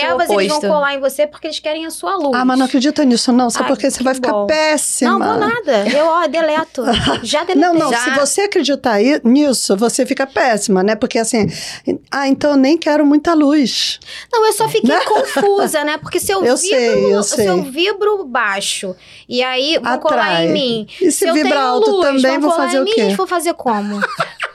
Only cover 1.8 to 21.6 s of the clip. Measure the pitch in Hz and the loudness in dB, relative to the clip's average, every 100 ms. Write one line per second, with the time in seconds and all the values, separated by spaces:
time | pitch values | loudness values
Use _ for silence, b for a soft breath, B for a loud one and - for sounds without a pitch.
1.8 | 320 - 349 381 285 247 254 254 262 269 | -8 -8 -6 -2 0 0 2 2 0 0
2.8 | 285 294 269 233 - 247 240 - - 269 | 0 2 2 2 2 2 2 0 -2 0
3.8 | 277 - 254 262 247 214 202 311 311 302 | -2 -2 -2 -2 -2 0 0 2 2 0
4.8 | - - 294 381 - - 427 480 349 220 | -2 -2 0 0 0 0 0 -2 0 0
5.8 | 208 285 330 330 320 320 311 311 320 - | 2 2 2 2 0 0 0 0 -4 -4
6.8 | 240 233 - - 233 294 349 349 349 330 | -2 0 0 -4 -2 -2 0 2 4 2
7.8 | 302 233 247 277 277 - 403 381 269 269 | 2 0 0 0 0 0 0 0 0 0
8.8 | 254 208 240 208 226 269 294 233 - 196 | 0 2 2 2 4 4 4 0 0 0
9.8 | 233 - 254 262 269 427 277 208 - 185 | 0 0 -2 -2 -2 0 0 0 2 2
10.8 | 196 220 247 233 226 233 160 B B B | 2 0 0 -2 0 0 0 B B B
11.8 | - 285 - 269 269 269 294 285 262 330 | -6 -6 -6 -4 0 0 2 4 4 2
12.8 | 320 302 285 294 320 320 277 311 240 - | 2 2 4 4 4 4 4 4 2 -2
13.8 | - - B B B 453 427 - 440 440 | -4 -6 B B B 0 2 2 0 0
14.8 | 226 320 523 427 539 277 202 - 254 311 | 2 2 2 0 0 0 2 2 0 -2
15.8 | 294 311 - 349 - 392 240 269 370 262 | -2 -4 -4 -4 -2 0 0 0 0 0
16.8 | 233 208 202 202 202 247 196 180 - 269 | 2 2 2 2 0 0 0 0 -2 -2
17.8 | 381 415 415 403 277 240 214 196 - - | -2 0 -2 -2 -4 -4 -2 -4 -6 -6
18.8 | 190 185 B B B 247 254 254 285 320 | -8 -12 B B B -4 -2 -2 0 -2
19.8 | 233 254 311 247 208 170 165 302 254 226 | -2 -2 0 0 0 0 0 0 -2 -4
20.8 | 208 B 359 - 339 302 302 294 | -8 B -2 0 0 2 2 0